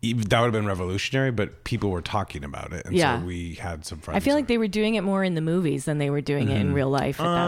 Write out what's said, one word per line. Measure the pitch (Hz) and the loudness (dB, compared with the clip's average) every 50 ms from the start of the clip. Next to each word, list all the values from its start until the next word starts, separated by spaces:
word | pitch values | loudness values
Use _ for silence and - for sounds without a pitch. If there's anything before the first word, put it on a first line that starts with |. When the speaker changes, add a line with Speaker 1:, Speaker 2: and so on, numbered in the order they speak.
Speaker 1:
ev-, | - 117 120 120 107 92 | -2 -2 0 0 0 2
that | 127 117 | 4 4
would | 117 | 4
have | 120 | 4
been | 110 110 104 | 2 2 0
revolutionary, | 104 95 87 92 90 92 101 - - - 135 135 131 | 0 -2 -2 -2 -2 -2 -2 -2 0 0 0 0 2
but | 120 107 101 - - - - | 0 0 -2 -4 -4 -10 -6
people | - 120 107 104 101 | -4 -2 0 0 0
were | 92 87 | 0 -2
talking | - - - 104 98 - - - - | -4 -2 -2 -2 -4 -4 -8 -10 -10
about | 71 69 - - - | -8 -8 -10 -10 -8
it. | 87 85 - | -10 -8 -6
And | - - | 0 2
Speaker 2:
Yeah. | 180 160 139 120 - | 4 4 4 2 0
Speaker 1:
so | 87 | -2
we | 90 87 87 85 85 80 | -4 -6 -6 -6 -8 -8
had | - - 87 85 80 - | -8 -8 -8 -8 -8 -8
some | - - 76 | -10 -12 -10
Speaker 2:
I | |
Speaker 1:
friends | - - 80 196 - | -8 -2 -2 0 2
Speaker 2:
feel | 277 285 | 4 2
like | 302 262 | 2 2
Speaker 1:
that | - | 2
Speaker 2:
they | 240 233 | 0 2
were | 226 208 | 2 0
doing | 185 214 214 220 226 | 0 0 0 2 2
it | 208 | 0
more | 180 196 196 196 190 | 0 0 0 2 2
in | 185 175 | 0 0
the | 160 | 0
movies | 160 160 170 185 180 147 143 139 - | 0 2 2 2 2 2 0 0 -2
than | 160 151 147 | -2 0 0
they | 143 143 | 0 0
were | 143 147 | 0 0
doing | 131 147 143 143 139 - | 0 0 0 2 2 2
it | - 107 | 2 2
in | - - | 2 2
Speaker 1:
Mm-hmm. | - | 2
Speaker 2:
real | - 135 135 | 2 2 2
life | 135 135 139 139 139 - | 2 2 0 0 -2 0
at | 160 | 0
that | 170 175 170 175 | 0 2 2 2